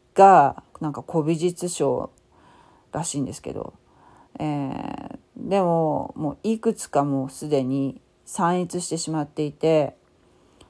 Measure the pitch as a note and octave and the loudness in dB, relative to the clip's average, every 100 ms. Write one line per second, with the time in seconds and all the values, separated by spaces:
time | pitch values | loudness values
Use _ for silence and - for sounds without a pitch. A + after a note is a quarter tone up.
0 | _ - G3 F3+ C#3 - - - D#3 C#3+ | _ 8 10 10 6 2 -14 -10 -8 -8
1 | - E3 D3+ E3 F3 F3 F3+ - C#3 B2 | -6 -2 0 0 0 -2 -8 -2 0 0
2 | - _ _ _ - - - _ _ - | -4 _ _ _ -20 -20 -20 _ _ -8
3 | E3 D3 C3+ - - - - - _ _ | -6 -4 -6 -8 -10 -10 -10 -14 _ _
4 | - - - - D3+ D3 C3+ - - G1+ | -20 -20 -20 -8 -6 -4 -4 -6 -8 -10
5 | - - _ - - G3 F3 E3 D#3+ D3 | -14 -16 _ -12 -2 0 2 2 0 -2
6 | - - D#3 - G#3 A3 A3+ - - D3 | -6 -6 -6 -4 -4 -2 -2 -4 -2 0
7 | C#3+ C3+ C3 - D3+ C#3+ B2+ C#3 C3+ B2+ | 0 0 -4 -8 -2 0 0 -2 -2 -6
8 | _ _ - - F3 F3+ F3+ F3+ F3 E3 | _ _ -16 -2 0 0 -2 -6 -6 -6
9 | - D#3+ D3 - D3+ D3 D#3+ D#3 C#3+ - | -4 -4 -6 -4 -6 -2 2 4 2 -4
10 | _ _ _ _ _ _ - | _ _ _ _ _ _ -20